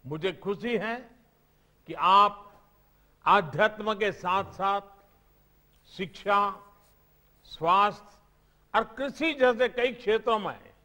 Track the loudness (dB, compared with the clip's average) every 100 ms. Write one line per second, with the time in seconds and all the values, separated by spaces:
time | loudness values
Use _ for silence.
0 | -10 -6 -6 -6 -8 -6 -4 -4 -4 -8
1 | -12 _ _ _ _ _ _ _ -14 0
2 | 6 6 6 0 -20 -20 _ _ _ _
3 | _ _ 2 2 2 0 0 0 -6 -2
4 | -4 -4 -4 -4 -4 -6 -4 -4 -8 -20
5 | _ _ _ _ _ _ _ _ _ -12
6 | -12 -8 0 0 0 -4 -20 _ _ _
7 | _ _ _ _ -20 -6 0 2 2 -2
8 | -20 -20 _ _ _ _ _ -2 -2 -8
9 | -8 -2 -2 2 2 4 -2 0 -2 -2
10 | -2 0 0 -2 -2 -10 -20 _